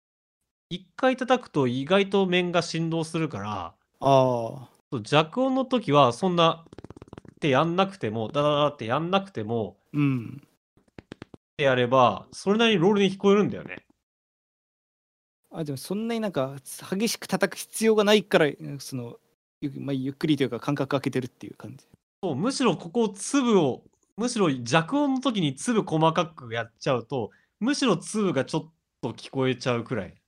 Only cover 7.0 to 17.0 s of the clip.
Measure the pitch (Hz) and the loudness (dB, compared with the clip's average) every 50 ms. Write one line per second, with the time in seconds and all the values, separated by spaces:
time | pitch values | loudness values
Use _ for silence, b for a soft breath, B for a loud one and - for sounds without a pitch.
7 | - - - - - - _ _ - - 127 135 160 170 170 185 196 190 196 - | -20 -20 -20 -20 -20 -20 _ _ 0 2 2 4 2 2 2 0 0 -2 -2 -6
8 | - 110 104 113 110 107 - 143 147 147 151 143 147 143 143 - 117 107 120 151 | -6 -4 -4 -4 -6 -4 -2 0 0 2 2 2 2 0 0 -4 -4 -4 -2 -2
9 | 165 175 190 196 196 - - 123 107 104 117 117 107 90 - _ _ _ - 147 | -2 0 0 -2 -2 -4 -8 -8 -6 -4 -2 -2 -4 -4 -8 _ _ _ -2 0
10 | 147 139 131 123 110 113 123 139 - _ _ _ _ _ _ _ _ _ _ - | 0 0 0 -2 -6 -10 -14 -18 -20 _ _ _ _ _ _ _ _ _ _ -20
11 | - _ - - - - - - _ _ _ - 147 135 127 127 123 117 127 135 | -20 _ -20 -20 -20 -20 -20 -20 _ _ _ -2 0 2 4 2 2 4 6 6
12 | 123 113 98 92 - - - - - 185 202 226 233 226 214 180 156 196 220 202 | 6 6 4 0 -6 -14 -18 -6 -2 0 2 4 4 4 4 4 4 4 4 4
13 | 202 185 196 - - 196 196 208 190 135 101 90 76 - 90 - - _ _ _ | 2 2 0 2 2 4 4 4 2 0 -2 -6 -10 -12 -14 -16 -18 _ _ _
14 | _ _ _ _ _ _ _ _ _ _ _ _ _ _ _ _ _ _ _ _ | _ _ _ _ _ _ _ _ _ _ _ _ _ _ _ _ _ _ _ _
15 | _ _ _ _ _ _ _ _ _ _ - 180 165 147 139 131 - - 185 208 | _ _ _ _ _ _ _ _ _ _ -10 -8 -8 -8 -8 -8 -8 -8 -6 -6
16 | 226 226 233 226 220 202 165 147 131 135 139 139 - - - - 143 - 190 190 | -4 -4 -4 -4 -4 -4 -2 -4 -4 -4 -6 -12 -16 -16 -18 -16 -8 -6 -2 -2